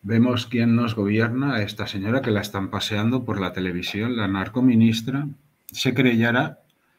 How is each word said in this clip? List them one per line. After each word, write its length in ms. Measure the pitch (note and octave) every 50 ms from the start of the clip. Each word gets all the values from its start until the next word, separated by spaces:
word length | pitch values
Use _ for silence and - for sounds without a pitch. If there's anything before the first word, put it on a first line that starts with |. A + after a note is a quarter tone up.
| -
Vemos 380 | G2 A2+ A2+ A#2+ B2+ B2 A2 -
quién 320 | - A#2+ A#2 A#2 A#2 A2+
nos 180 | A#2 A#2+ A2+ A2
gobierna, 600 | A2 G2+ G2+ G#2+ A2 A2+ A#2 A#2+ C3 C#3 C#3+ B2+
a 80 | A2
esta 240 | G2+ G2+ - - G2+
señora 340 | - - G2 G2 G#2+ A#2+ C3+
que 100 | C3+ A#2+
la 120 | G#2+ G2+
están 260 | G2 - - G2 G2 F#2
paseando 560 | G#2+ G2 - - G#2+ G#2 G#2+ A#2 B2+ C3 A#2+
por 160 | A2 G2+ G2+
la 140 | F#2+ F2 -
televisión, 640 | F#2 F#2 F2+ F2 F2 E2+ - - G2+ A2 B2 B2
la 120 | A#2 G#2 F#2+
narcoministra. 960 | G2 G2 F#2+ - - B2+ B2+ B2+ A#2+ A2+ A2+ A2+ A2 A2 - C3 B2+ C#3+ D3 C#3+ - _ _ _ _ _ _ -
Se 220 | - - - C3 A#2
creyera. 640 | B2 B2+ B2+ A#2 A2+ A#2 A#2+ A#2+ B2+ D3+ D3 - _ _ _ _ _ _ _ _